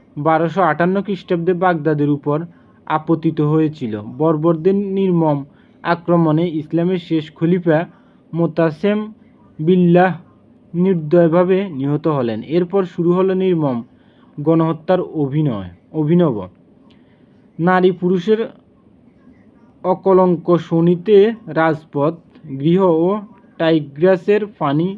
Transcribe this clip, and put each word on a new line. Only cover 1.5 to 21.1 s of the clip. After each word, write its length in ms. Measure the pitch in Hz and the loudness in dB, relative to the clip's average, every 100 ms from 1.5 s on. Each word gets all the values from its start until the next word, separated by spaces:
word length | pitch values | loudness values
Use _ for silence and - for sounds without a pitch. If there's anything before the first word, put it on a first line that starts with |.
বাগদাদের 560 | 175 185 170 151 151 147 | 0 0 0 -2 0 0
উপর 360 | 143 147 151 170 - _ _ - | -2 -2 -4 -6 -16 _ _ -6
আপতিত 560 | 156 156 165 175 156 | -4 -2 -2 -2 -2
হয়েছিল। 600 | 147 156 156 151 117 107 | 0 0 0 -4 -8 -8
বর্বরদের 760 | 107 123 156 156 165 165 175 196 | -10 -4 -2 0 0 0 0 0
নির্মম 680 | 202 196 190 175 156 143 135 _ _ _ | -2 -2 0 2 2 -2 -4 _ _ _
আক্রমণে 680 | 165 170 - 175 160 151 175 | -4 -4 0 2 4 2 0
ইসলামের 480 | 156 151 160 175 185 | -4 -4 -2 0 -2
শেষ 360 | 170 160 151 | -2 -4 -6
খলিফা 520 | - 165 185 175 156 180 - _ _ _ | -4 0 0 2 0 -2 -12 _ _ _
মোতাসেম 800 | 165 170 160 165 151 202 214 214 214 _ _ _ - | -4 -2 0 -2 0 -2 -2 -6 -14 _ _ _ -6
বিল্লাহ 580 | 156 185 175 175 185 - - _ _ _ _ | 0 4 4 4 4 0 -12 _ _ _ _
নির্দয়ভাবে 960 | 165 185 175 151 175 170 170 180 190 202 | -2 0 -2 0 2 4 2 2 0 -2
নিহত 380 | 139 139 147 160 | -6 -4 -2 -2
হলেন। 340 | 147 120 110 | -2 -2 -4
এরপর 420 | 123 165 175 196 | -4 -4 -2 -2
শুরু 300 | 180 - 170 | -4 -2 0
হলো 200 | 180 190 | 0 0
নির্মম 500 | 185 190 170 147 120 123 _ _ _ _ - | 0 0 0 -2 -4 -8 _ _ _ _ -6
গণহত্যার 600 | 147 165 160 160 170 180 | 0 0 0 -2 -2 -2
অভিনয়, 680 | - 147 139 147 151 104 92 87 _ | -2 -4 -4 -2 -2 -4 -8 -16 _
অভিনব। 540 | 156 151 175 165 107 90 _ _ _ _ _ _ _ _ _ _ - | -4 0 2 2 -2 -8 _ _ _ _ _ _ _ _ _ _ -4
নারী 320 | 170 185 185 | 0 4 2
পুরুষের 580 | 180 180 185 175 214 226 - _ _ _ _ _ _ _ _ _ _ _ _ | 2 0 0 0 -2 -2 -12 _ _ _ _ _ _ _ _ _ _ _ _
অকলঙ্ক 760 | 180 180 190 185 185 165 165 175 | -4 -2 2 4 4 0 0 0
শোণিতে 760 | 165 165 170 175 175 | 0 0 2 2 4